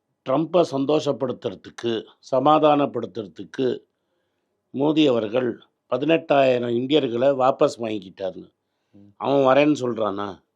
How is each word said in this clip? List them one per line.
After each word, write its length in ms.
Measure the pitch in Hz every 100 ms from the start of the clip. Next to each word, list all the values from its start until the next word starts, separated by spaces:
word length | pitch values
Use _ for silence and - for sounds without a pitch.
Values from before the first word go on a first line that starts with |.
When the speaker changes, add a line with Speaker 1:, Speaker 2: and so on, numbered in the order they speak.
| _ _ -
Speaker 1:
ட்ரம்ப்பை 340 | 135 156 175 165
சந்தோஷப்படுத்துறதுக்கு, 1300 | 135 135 151 143 120 127 101 120 92 - - 117 113 - _ - 131
சமாதானப்படுத்துறதுக்கு 1500 | 139 151 151 147 139 127 110 117 101 - 92 - 127 - - _ _ _ _ _ _ _ _
மோடி 340 | 123 143 156 147
அவர்கள் 540 | 120 107 120 127 98 _ _ _
பதினெட்டாயிரம் 800 | 127 147 165 165 143 135 127 120
இந்தியர்களை 600 | 120 131 151 127 117 135
வாபஸ் 480 | 139 127 131 147 -
வாங்கிக்கிட்டாருன்னு. 720 | 113 107 95 80 95 92 87 _ _ _ _
Speaker 2:
ம். 60 | 101 101 -
Speaker 1:
அவன் 400 | 113 139 131 131
வரேன்னு 140 | 151
சொல்றானா? 720 | 139 123 110 107 98 101 92 _